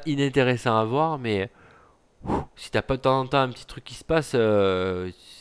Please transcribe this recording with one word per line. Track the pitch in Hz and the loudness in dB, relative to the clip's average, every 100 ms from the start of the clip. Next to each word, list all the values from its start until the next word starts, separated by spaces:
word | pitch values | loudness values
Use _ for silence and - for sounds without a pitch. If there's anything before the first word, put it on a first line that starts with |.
| 160 | 6
inintéressant | 143 139 135 127 123 123 110 | 0 2 2 2 2 2 2
à | 110 | 2
voir, | 131 160 151 | 0 0 -2
mais, | 120 101 95 _ - - _ _ _ _ | -2 0 -2 _ -20 -20 _ _ _ _
ouf, | - - - - | -4 -4 -4 -16
si | - | -4
t'as | 110 | -4
pas | - 131 | -2 -2
de | |
temps | 135 135 | 2 0
en | 127 | 0
temps | 143 | 0
un | 131 | 0
petit | 120 - | -4 -16
truc | - | -18
qui | - | -16
se | - | -18
passe, | - 160 143 | -2 0 0
euh, | 127 110 104 98 92 92 90 92 - - - | 2 4 4 4 2 -2 -4 -6 -12 -20 -20